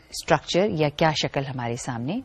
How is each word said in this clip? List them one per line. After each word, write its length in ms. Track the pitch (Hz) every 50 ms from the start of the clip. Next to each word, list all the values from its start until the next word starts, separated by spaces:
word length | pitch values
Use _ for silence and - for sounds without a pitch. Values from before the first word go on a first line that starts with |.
| - -
اسٹرکچر 560 | - - - - 165 147 - - - 170 202 220
یا 180 | 202 151 151 147
کیا 220 | 143 - 165 156
شکل 360 | 147 - - 139 - 143 135
ہمارے 300 | 135 - 131 120 117 117
سامنے 440 | 123 - - 123 113 120 139 190 254 262